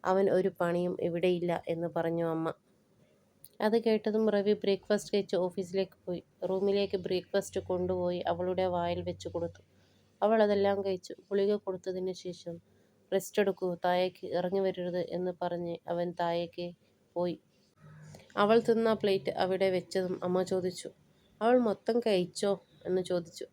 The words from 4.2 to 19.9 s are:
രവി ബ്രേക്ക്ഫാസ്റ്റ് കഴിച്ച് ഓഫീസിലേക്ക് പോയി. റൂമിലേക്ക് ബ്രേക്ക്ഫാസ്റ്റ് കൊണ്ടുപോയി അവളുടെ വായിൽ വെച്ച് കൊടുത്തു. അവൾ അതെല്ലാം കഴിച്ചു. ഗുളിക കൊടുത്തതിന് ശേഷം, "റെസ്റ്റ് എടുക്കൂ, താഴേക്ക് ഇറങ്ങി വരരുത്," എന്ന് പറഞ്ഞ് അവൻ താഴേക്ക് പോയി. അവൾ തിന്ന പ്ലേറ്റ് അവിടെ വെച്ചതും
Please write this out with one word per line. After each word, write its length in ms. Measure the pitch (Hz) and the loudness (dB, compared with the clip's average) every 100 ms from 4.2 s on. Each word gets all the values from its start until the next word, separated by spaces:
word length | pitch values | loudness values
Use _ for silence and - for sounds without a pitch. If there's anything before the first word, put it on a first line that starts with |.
| 220 | 2
രവി 240 | 202 202 | 2 2
ബ്രേക്ക്ഫാസ്റ്റ് 580 | 208 208 190 - 208 - | 0 0 -2 0 -2 0
കഴിച്ച് 220 | 208 196 190 | -2 0 -2
ഓഫീസിലേക്ക് 640 | 180 180 180 190 185 _ - | -2 -4 -6 -4 -4 _ -8
പോയി. 180 | 175 - _ | -8 -10 _
റൂമിലേക്ക് 540 | 175 190 196 202 196 190 | -4 0 2 2 0 -2
ബ്രേക്ക്ഫാസ്റ്റ് 640 | 180 180 175 202 190 196 | -2 -4 0 -2 -2 -6
കൊണ്ടുപോയി 640 | 185 185 180 185 180 180 170 | -4 -2 -2 -2 -2 -2 -2
അവളുടെ 380 | 170 180 185 185 | -2 -2 0 0
വായിൽ 360 | 175 175 175 | 0 -2 -2
വെച്ച് 280 | 175 175 170 | -6 -8 -6
കൊടുത്തു. 320 | 170 170 - - _ _ _ _ _ | -6 -6 -8 -20 _ _ _ _ _
അവൾ 220 | 208 226 | 2 4
അതെല്ലാം 420 | 208 202 196 202 196 | 4 4 2 2 -2
കഴിച്ചു. 280 | 185 - | -4 -6
ഗുളിക 420 | - - 202 196 208 | -18 -4 0 2 0
കൊടുത്തതിന് 580 | 202 185 185 185 185 | -2 -8 -6 -6 -6
ശേഷം, 420 | 180 185 175 - 170 _ _ _ _ _ | -6 -10 -10 -12 -14 _ _ _ _ _
"റെസ്റ്റ് 300 | 190 190 - | -2 -2 0
എടുക്കൂ, 340 | 196 190 185 175 | 2 2 -2 -2
താഴേക്ക് 520 | 180 180 185 185 185 | 0 2 2 -2 -4
ഇറങ്ങി 320 | 165 180 196 | -2 0 0
വരരുത്," 400 | 190 185 180 180 - | 0 -2 -4 -2 -2
എന്ന് 220 | 175 180 175 | -2 -4 -4
പറഞ്ഞ് 360 | 180 175 175 170 - | -4 -4 -6 -8 -6
അവൻ 240 | 170 175 | -4 -4
താഴേക്ക് 560 | 175 170 170 170 - 175 175 _ _ _ - | -2 -2 0 -4 -8 -10 -12 _ _ _ -4
പോയി. 220 | 180 - _ _ _ _ - - - - - - | -2 -4 _ _ _ _ -20 -20 -20 -20 -8 2
അവൾ 220 | 202 226 | 6 6
തിന്ന 340 | 226 220 226 | 6 2 4
പ്ലേറ്റ് 380 | 220 208 196 - | 2 2 0 0
അവിടെ 380 | - 180 185 190 | 0 0 2 2
വെച്ചതും 540 | 185 175 | 2 -2